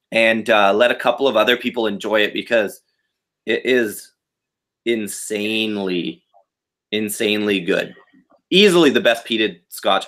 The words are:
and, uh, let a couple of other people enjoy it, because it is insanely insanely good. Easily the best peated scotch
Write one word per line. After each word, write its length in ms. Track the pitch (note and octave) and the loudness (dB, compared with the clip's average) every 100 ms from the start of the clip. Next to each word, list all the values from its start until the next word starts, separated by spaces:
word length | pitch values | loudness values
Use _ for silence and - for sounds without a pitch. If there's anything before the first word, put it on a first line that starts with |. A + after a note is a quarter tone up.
| - | -4
and, 380 | A2+ A2+ A2+ G#2+ | 0 2 2 2
uh, 240 | G#2+ G2 | 4 4
let 180 | G#2 A#2+ | 4 2
a 40 | B2 | 2
couple 320 | B2+ - C3+ | -2 0 0
of 80 | A2 | 2
other 220 | A2 A#2+ | 2 0
people 300 | A#2+ A#2 A2 | -2 -4 -4
enjoy 340 | G2+ G#2 G#2+ | -4 -2 0
it, 120 | G#2 | 0
because 480 | G2+ F#2+ A#2 F#2+ - _ _ _ _ _ _ - | -4 -2 -2 -2 -8 _ _ _ _ _ _ -4
it 200 | A2+ A#2+ | -4 0
is 460 | B2+ A2 G2 - _ _ _ _ _ _ _ A#2 | 0 0 -6 -18 _ _ _ _ _ _ _ -4
insanely 1400 | A#2 G2+ - - G#2+ G#2 A2 A2 G#2 F#2+ F2+ - - _ _ _ _ _ _ - | -4 -4 -10 -8 -6 -4 -4 -4 -4 -4 -4 -6 -10 _ _ _ _ _ _ -8
insanely 680 | G#2+ G#2 - G#2+ G#2+ G#2 G2 | -6 -6 -4 -2 0 0 0
good. 340 | F2 E2+ E2+ - _ _ _ _ - | 0 -2 -2 -12 _ _ _ _ 0
Easily 400 | - G#3 F3 D3+ | 4 6 6 4
the 120 | A2+ | 4
best 240 | G#2+ A2+ - | 0 0 -2
peated 360 | A2+ G#2+ F2 _ | -2 -2 -4 _
scotch 380 | - G#2 G2 | -6 -2 -2